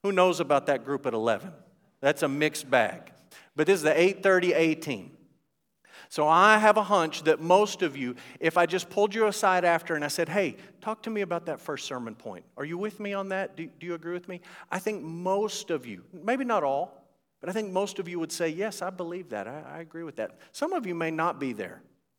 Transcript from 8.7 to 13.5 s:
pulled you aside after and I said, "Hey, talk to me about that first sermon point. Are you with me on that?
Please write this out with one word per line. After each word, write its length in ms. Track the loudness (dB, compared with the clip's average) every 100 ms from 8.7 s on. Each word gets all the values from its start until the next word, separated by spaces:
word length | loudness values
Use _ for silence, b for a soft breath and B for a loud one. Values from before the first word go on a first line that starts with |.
| 0 -4
pulled 240 | 0 0
you 140 | 2 0
aside 380 | 2 2 4
after 320 | 4 2 0 -4
and 80 |
I 40 | -2
said, 200 | -2 -2
"Hey, 280 | 0 -2 -6 B _
talk 220 | -10 -8
to 80 | -6
me 120 | -6
about 240 | -4 -6 -6
that 140 | -10
first 240 | -8 -10
sermon 300 | -8 -10 -10
point. 300 | -12 -14 -16 _ -12
Are 80 |
you 140 | -10 -6
with 220 | -8 -8
me 120 | -8
on 180 | -6 -4
that? 260 | -6 -6